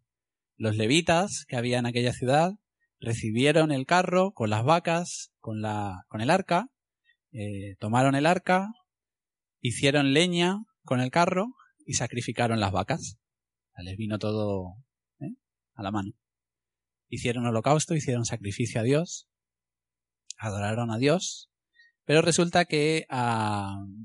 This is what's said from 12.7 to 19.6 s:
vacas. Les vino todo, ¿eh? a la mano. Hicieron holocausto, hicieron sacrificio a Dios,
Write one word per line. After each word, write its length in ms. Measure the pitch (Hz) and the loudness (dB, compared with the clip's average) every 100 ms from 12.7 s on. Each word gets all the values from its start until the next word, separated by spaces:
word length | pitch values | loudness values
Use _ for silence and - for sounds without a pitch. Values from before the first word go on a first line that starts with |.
vacas. 460 | 95 95 143 - - _ _ _ _ _ - | 0 -2 -4 -6 -16 _ _ _ _ _ -16
Les 200 | 90 98 | -12 -8
vino 220 | 107 107 | -4 -4
todo, 560 | 107 107 104 98 90 107 - _ _ - | -2 -2 -2 -4 -6 -14 -20 _ _ -14
¿eh? 140 | 151 254 _ _ _ | -14 -14 _ _ _
a 80 | - | -10
la 80 | 98 | -6
mano. 200 | 107 98 - _ _ _ _ _ _ _ _ - | -4 -6 -12 _ _ _ _ _ _ _ _ -14
Hicieron 380 | 120 120 120 120 | -6 -4 -2 -2
holocausto, 480 | 110 139 151 - 160 | 0 0 0 0 -4
hicieron 300 | 135 120 113 | -2 -2 -4
sacrificio 540 | 120 98 95 117 120 | -6 -8 -4 -4 -2
a 40 | |
Dios, 440 | 117 143 175 - _ _ _ _ | 0 0 -2 -10 _ _ _ _